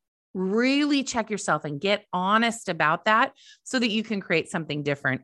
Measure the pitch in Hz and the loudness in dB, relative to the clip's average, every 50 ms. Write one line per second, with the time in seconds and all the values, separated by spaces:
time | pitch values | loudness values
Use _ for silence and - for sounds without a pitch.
0 | _ _ _ _ _ _ - 190 185 190 196 226 240 262 269 285 302 294 294 277 | _ _ _ _ _ _ -6 -4 -2 0 2 2 2 4 2 2 2 2 2 0
1 | 262 269 - 247 220 214 214 185 - - 165 151 - 156 147 143 - 196 208 202 | 0 -2 -4 -4 -4 -4 -4 -4 0 0 0 0 -2 -4 -6 -4 -2 0 -2 -2
2 | - _ - 180 180 190 208 220 233 233 214 - - - 180 160 160 151 160 170 | -2 _ -4 -2 0 2 2 2 2 2 0 -4 -6 -6 -2 0 2 2 2 2
3 | - 220 214 220 262 - - _ - - - _ _ - - 262 233 247 202 220 | 2 2 4 4 4 2 -2 _ -20 -20 -20 _ _ -4 0 0 0 2 0 -2
4 | 214 - 226 196 185 - 180 160 151 - - 175 160 151 147 147 143 147 139 135 | -2 -2 -4 -6 -2 0 0 0 0 -2 -4 -6 -4 -4 -6 -4 -2 -2 -2 0
5 | - 135 131 131 | -2 -2 -2 -2